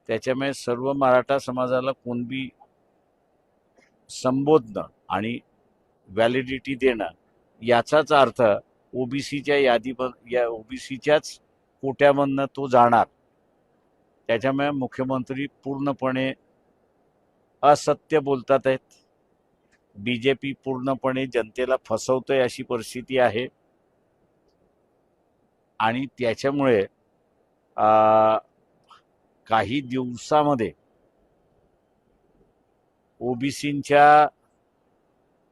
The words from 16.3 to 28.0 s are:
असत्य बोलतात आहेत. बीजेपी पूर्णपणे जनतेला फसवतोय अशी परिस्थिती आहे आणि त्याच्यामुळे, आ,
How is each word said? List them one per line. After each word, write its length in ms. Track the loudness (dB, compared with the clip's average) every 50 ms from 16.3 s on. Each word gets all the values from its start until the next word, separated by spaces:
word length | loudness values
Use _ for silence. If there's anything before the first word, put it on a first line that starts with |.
| -6 -8 _ _ _ _ _ _ _ _ _ _ _ _ _ _ _ _ _ _ _ _ _ _ _ _ 4
असत्य 560 | 4 4 4 2 -2 -4 -4 _ _ -2 -2
बोलतात 400 | 0 0 -4 -4 0 0 0 0 2
आहेत. 140 | 0 -2 -2 -6 _ _ _ _ _ _ _ _ _ _ _ _ _ _ _ _ _ _ _ _ _ _
बीजेपी 580 | -10 -6 -6 -6 -2 0 0 0 0 -4 -10 -10
पूर्णपणे 720 | -8 _ -8 -8 -6 -4 -4 -6 -2 -4 -4 -2 -2 -6 -4
जनतेला 480 | -4 -4 -4 -4 _ -6 -2 -2 -2 -4 -2
फसवतोय 540 | -4 -6 -4 -2 -2 -2 -2 0 -2 0 0
अशी 240 | 0 0 -2 -8 -8
परिस्थिती 540 | -6 -6 -6 -6 -8 -12 -14 -10 -4 0 2
आहे 300 | 2 2 2 -2 -6 -8 -12 _ _ _ _ _ _ _ _ _ _ _ _ _ _ _ _ _ _ _ _ _ _ _ _ _ _ _ _ _ _ _ _ _ _ _ _ _ _ _ _ _ _ _ _ _
आणि 260 | -2 -2 0 -2 -6
त्याच्यामुळे, 800 | -8 -8 -4 -4 -4 -4 -2 -2 -4 -2 0 2 2 2 2 2 -2 -6 _ _ _ _ _ _ _ _ _ _ _ _ _ _ _ _
आ, 600 | 0 2 4 4 4